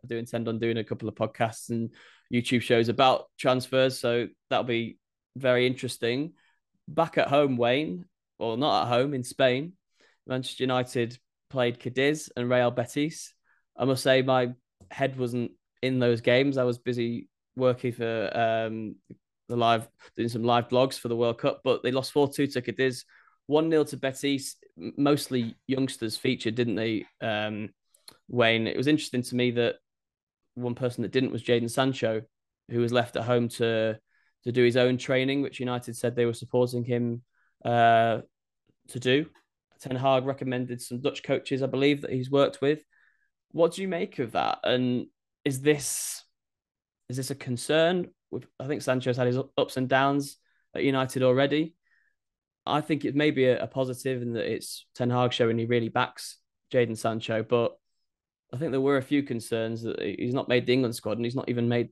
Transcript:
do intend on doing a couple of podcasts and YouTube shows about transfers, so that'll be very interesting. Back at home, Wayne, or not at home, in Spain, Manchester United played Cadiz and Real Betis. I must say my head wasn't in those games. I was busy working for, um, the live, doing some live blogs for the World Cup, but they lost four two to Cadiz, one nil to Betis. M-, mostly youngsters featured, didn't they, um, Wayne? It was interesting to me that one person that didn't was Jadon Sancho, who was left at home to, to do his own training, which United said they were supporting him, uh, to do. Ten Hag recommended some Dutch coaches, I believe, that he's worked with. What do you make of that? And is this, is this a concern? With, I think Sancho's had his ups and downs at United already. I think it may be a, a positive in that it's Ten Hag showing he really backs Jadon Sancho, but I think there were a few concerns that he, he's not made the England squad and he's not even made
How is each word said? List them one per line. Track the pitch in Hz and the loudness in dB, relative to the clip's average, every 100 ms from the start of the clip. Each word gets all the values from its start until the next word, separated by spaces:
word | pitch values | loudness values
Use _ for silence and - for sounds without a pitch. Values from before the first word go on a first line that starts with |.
| 120 | -8
do | 117 | -8
intend | 117 117 113 | -6 -6 -4
on | 113 | -2
doing | 117 113 | -2 -2
a | 104 | -4
couple | 107 107 | -6 -6
of | - | -4
podcasts | 110 - 113 - - | -4 -2 -4 -4 -6
and | 117 113 - - _ - | -6 -6 -10 -20 _ -4
YouTube | 120 117 123 | -2 0 0
shows | - 117 117 | 4 4 4
about | 117 135 - - - | 4 4 4 -2 -2
transfers, | 135 127 127 131 131 127 | 0 0 0 2 2 0
so | 120 120 107 - - | -2 0 -2 -8 -2
that'll | 123 | -2
be | 123 117 113 - _ _ _ 127 | 0 -2 -4 -10 _ _ _ -4
very | 131 123 127 | 2 4 2
interesting. | 127 123 - 117 123 160 - _ _ _ _ - | 0 -6 -4 -2 -2 -4 -10 _ _ _ _ -6
Back | 156 165 - | -2 0 0
at | - | 2
home, | 139 147 120 | 4 4 2
Wayne, | 117 135 160 180 - _ _ - | 2 2 -2 -8 -14 _ _ -8
or | 117 113 | -4 -2
not | 147 98 | 2 2
at | 117 | 2
home, | 120 143 | 2 2
in | 135 | -2
Spain, | 123 - 135 127 165 - _ _ _ _ - | -6 2 2 2 -4 -12 _ _ _ _ -6
Manchester | 131 127 - | -6 -6 -4
United | 127 127 127 127 117 123 _ _ _ | 0 0 0 -2 -4 -6 _ _ _
played | 135 120 123 | -2 0 -2
Cadiz | 127 127 139 151 - 123 | -4 0 0 0 -6 -4
and | 123 | 2
Real | 123 123 | 2 2
Betis. | 123 117 143 151 - - _ _ _ _ - | 0 -4 -2 -4 -6 -16 _ _ _ _ -2
I | |
must | 131 131 | 0 2
say | 135 131 | 4 4
my | 131 127 123 127 _ _ - | 4 2 0 -4 _ _ -16
head | - 135 131 | -4 -4 -2
wasn't | 123 123 120 - _ _ | -4 -2 -4 -8 _ _
in | 131 131 | -2 2
those | 120 117 | 2 2
games. | 120 123 143 131 | 4 4 4 2
I | |
was | 123 120 | 0 -2
busy | 127 120 117 117 - _ _ 127 | -4 -2 -2 -4 -10 _ _ 0
working | 127 123 127 | 0 2 -2
for, | 117 113 113 101 | -4 -4 -2 -2
um, | - 113 113 113 110 107 - - - _ _ - | 0 0 0 -2 -6 -10 -12 -20 -20 _ _ -8
the | 120 | 0
live, | 117 113 117 _ - - | 2 2 0 _ -12 -6
doing | 117 | -4
some | 117 | 0
live | 117 120 117 | 2 2 4
blogs | 123 131 - | 2 2 0
for | 117 | -4
the | 117 | 0
World | 117 113 | 0 0
Cup, | 143 - | -2 -2
but | 131 120 | 0 0
they | 123 | 0
lost | 131 123 | -2 0
four | 147 139 | 2 2
two | 143 139 | 0 -2
to | 135 | -2
Cadiz, | 120 113 131 123 - _ _ _ - | -6 -2 -2 -2 -12 _ _ _ 0
one | 151 160 | 2 4
nil | 156 147 | 2 0
to | 131 | -2
Betis. | 135 131 139 139 - - - - | -6 -4 -2 -2 -6 -14 -20 -12
M-, | 92 - | -8 0
mostly | 143 143 - 131 113 - - | 2 2 0 -2 -2 -6 -4
youngsters | 131 131 - 113 - | -2 -2 -4 -8 -2
featured, | 131 127 113 120 | -2 -2 -2 -2
didn't | 117 98 | -2 -2
they, | 113 110 - _ | -2 -4 -6 _
um, | 117 107 107 107 107 - _ _ - - - | -6 -4 -4 -6 -10 -14 _ _ -20 -20 -4
Wayne? | 120 113 113 110 | 2 4 4 0
It | - | 0
was | 135 | 2
interesting | 151 - 127 | 0 0 -6
to | 120 123 | -4 0
me | 123 | 0
that | 120 117 - _ _ _ _ _ _ _ - | 2 0 -2 _ _ _ _ _ _ _ -8
one | 123 120 | -6 -4
person | 127 120 | -4 -4
that | 101 | -2
didn't | 131 131 | 0 0
was | 117 | -2
Jadon | - 120 117 | 0 0 0
Sancho, | 135 131 127 113 110 117 _ _ _ - | 0 0 0 -2 -2 -6 _ _ _ -6
who | 120 | -2
was | 117 | 0
left | 120 117 - | 0 0 -2
at | |
home | 113 123 117 | 0 0 0
to, | - 117 113 110 107 _ _ _ _ 123 | 0 0 0 -2 -4 _ _ _ _ -2
to | |
do | 123 | 4
his | 120 123 | 4 6
own | 127 127 | 4 2
training, | - 131 131 139 | 0 0 0 -2
which | 139 - | -4 -6
United | 123 123 120 117 | -6 -6 -8 -4
said | 120 123 | -2 0
they | 117 | 0
were | |
supporting | 113 117 123 123 123 120 | -2 -2 0 0 0 -2
him, | 120 120 117 - _ _ _ 120 | -2 -2 -4 -10 _ _ _ 0
uh, | 120 117 113 117 110 - _ _ _ _ _ - | 4 6 6 4 0 -6 _ _ _ _ _ -14
to | 123 | -2
do. | 127 135 160 _ _ _ _ _ | 2 2 2 _ _ _ _ _
Ten | 127 127 | -8 -2
Hag | 135 131 135 | 2 2 0
recommended | 131 135 127 123 123 | -4 -4 -4 -6 -8
some | - 123 | -10 -6
Dutch | 143 - | -4 -4
coaches, | - 135 - 131 | -2 -2 -2 -2
I | 135 | -2
believe, | 127 139 143 | 2 2 2
that | - | -2
he's | 131 127 | -6 0
worked | 139 139 - | 2 2 2
with. | 139 151 - _ _ _ _ _ _ | 0 0 -6 _ _ _ _ _ _
What | 156 165 | 0 2
do | 175 | 0
you | 190 | -6
make | 170 196 - | -4 -4 -6
of | 120 | -4
that? | 87 55 50 | -2 -2 -2
And | - 127 127 123 - _ _ _ | 0 0 0 -2 -4 _ _ _
is | 147 131 | -6 0
this, | 143 151 - - - - - _ _ _ _ _ _ _ - | 2 2 -2 -8 -8 -12 -16 _ _ _ _ _ _ _ -10
is | 127 | -8
this | 131 | -6
a | 135 | -8
concern? | 135 120 - 151 165 180 175 _ _ | -6 -6 0 2 4 2 -4 _ _
With, | - - - | -12 -12 -10
I | 135 | -6
think | 123 | -4
Sancho's | - 127 127 123 | -2 0 0 0
had | 123 | 0
his | 127 - - | 0 -2 -2
ups | 127 131 | -2 -2
and | 127 | 2
downs | 135 139 143 139 - _ _ _ | 4 4 2 -2 -10 _ _ _
at | - | -2
United | 139 135 131 131 | 0 0 0 2
already. | 127 127 139 147 165 - _ _ _ _ _ _ _ _ - | 2 4 2 0 -2 -8 _ _ _ _ _ _ _ _ -2
I | 143 | -2
think | 151 147 | 0 -2
it | 123 139 | 0 2
may | 151 | 2
be | 131 127 | 4 4
a, | 120 | 2
a | 113 | -2
positive | 135 131 123 135 127 | -4 -4 -4 -4 -4
in | 120 | -4
that | 113 - | -4 -4
it's | 113 - - - - | -4 -8 -16 -14 -2
Ten | 123 | 0
Hag | 123 123 | 2 2
showing | - 117 117 | 2 2 2
he | 113 | 0
really | 120 113 | 0 0
backs | 123 - - - - _ _ _ | -2 -2 -6 -18 -18 _ _ _
Jadon | 131 117 110 | 0 0 0
Sancho, | 117 110 - 110 | -4 -4 -4 -4
but | 110 120 113 - _ _ _ _ _ _ _ | 0 2 0 -4 _ _ _ _ _ _ _
I | 123 | -6
think | 156 | -2
there | 131 | 0
were | 135 139 | 2 0
a | |
few | 127 147 | 2 0
concerns | 143 117 - 113 113 113 | 0 -6 -4 -4 -4 -6
that | 113 - | -6 -6
he, | - - | -6 -4
he's | 120 | -4
not | 127 - | -2 2
made | 123 123 | 2 4
the | |
England | 127 120 117 | 2 2 -2
squad | 107 110 | -4 -4
and | 117 | -4
he's | 131 | -4
not | - | -4
even | 120 117 | 0 0
made | 120 117 | 0 -2